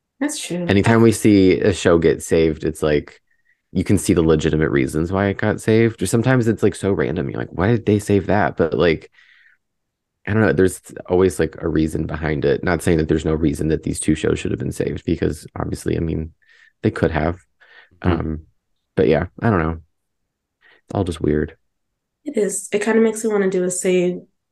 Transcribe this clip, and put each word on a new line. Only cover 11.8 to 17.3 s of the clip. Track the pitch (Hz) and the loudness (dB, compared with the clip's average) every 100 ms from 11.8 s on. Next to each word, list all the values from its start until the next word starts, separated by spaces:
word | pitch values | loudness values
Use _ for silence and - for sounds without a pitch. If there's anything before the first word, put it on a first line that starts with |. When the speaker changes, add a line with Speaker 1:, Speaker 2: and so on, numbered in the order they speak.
| 80 82 - | 0 -2 -6
Speaker 2:
behind | 76 76 76 69 | -4 -4 0 0
it. | 65 | 0
Not | 90 82 | 0 -2
saying | - 82 | 2 0
that | 78 | 2
there's | 80 78 | 0 0
no | |
reason | 78 80 - 78 | 0 0 -2 -2
that | 76 | -2
these | - - | -4 -6
two | - 80 | -2 -2
shows | 78 - | 0 -2
should | - | -4
have | - | -6
been | - | -6
saved, | - - 78 - | -6 -6 -6 -4
because | - 85 80 - - | -2 -2 -6 -10 -10
obviously, | - - 82 82 | -8 -8 -4 -4
I | |
mean, | 82 82 80 _ _ _ _ _ | -2 -4 -6 _ _ _ _ _
they | 110 | -4
could | - 82 | 0 0
have. | 78 78 | 0 -2